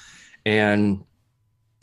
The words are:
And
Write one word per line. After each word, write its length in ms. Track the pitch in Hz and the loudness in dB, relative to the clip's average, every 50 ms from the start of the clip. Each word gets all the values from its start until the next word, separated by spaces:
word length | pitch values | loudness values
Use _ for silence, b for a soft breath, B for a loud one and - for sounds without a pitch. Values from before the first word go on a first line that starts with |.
| B B B B B B B B _ | B B B B B B B B _
And 600 | 110 107 107 107 104 104 104 104 104 98 98 - - _ _ _ _ _ _ _ _ _ _ _ _ _ _ | -2 0 0 2 2 0 0 0 -2 -2 -4 -8 -16 _ _ _ _ _ _ _ _ _ _ _ _ _ _